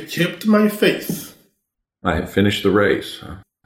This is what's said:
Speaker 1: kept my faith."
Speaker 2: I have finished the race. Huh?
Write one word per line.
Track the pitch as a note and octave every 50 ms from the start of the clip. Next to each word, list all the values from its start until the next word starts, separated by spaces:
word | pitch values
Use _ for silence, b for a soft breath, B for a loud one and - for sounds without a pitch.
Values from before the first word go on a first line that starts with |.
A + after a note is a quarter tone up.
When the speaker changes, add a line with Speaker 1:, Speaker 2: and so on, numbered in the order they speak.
| - -
Speaker 1:
kept | - D#3+ E3+ E3+ - - -
my | G#3+ G#3+ G#3 G#3+ G#3
faith." | - - - - - - - - - - - - - _ _ _ _ _ _ _ _ _ _ _ _ _ -
Speaker 2:
I | F2+ D#2+
have | D#2+ D#2 -
finished | - G2 G2+ G2+ G2 - -
the | G2 F#2 G#2 G2+
race. | G2 C2+ - - - - -
Huh? | - - F2 F#2+ - _ _ _ -